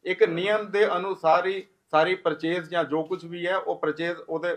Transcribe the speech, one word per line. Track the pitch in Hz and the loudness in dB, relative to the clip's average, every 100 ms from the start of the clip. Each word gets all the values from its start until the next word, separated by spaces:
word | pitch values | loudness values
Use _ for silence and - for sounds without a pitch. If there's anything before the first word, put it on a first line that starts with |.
| 165 | -4
ਇੱਕ | 180 | 2
ਨਿਯਮ | 214 165 190 214 208 | 2 2 0 0 0
ਦੇ | 196 208 175 | 0 2 2
ਅਨੁਸਾਰ | 190 185 160 170 185 | -2 0 4 4 4
ਹੀ | 196 - _ _ | -4 -8 _ _
ਸਾਰੀ | 156 165 185 | 2 2 2
ਪਰਚੇਜ਼ | 170 151 160 180 160 | -2 -2 -2 -2 -2
ਜਾਂ | 175 | -2
ਜੋ | 147 151 | 0 -2
ਕੁਛ | 156 180 165 | -2 -6 -8
ਵੀ | 175 175 | -6 -2
ਹੈ, | 190 | -2
ਉਹ | - - | -2 -2
ਪਰਚੇਜ਼ | 156 151 170 170 | -2 -2 -4 -4
ਉਹਦੇ | - 165 175 | -6 -4 -2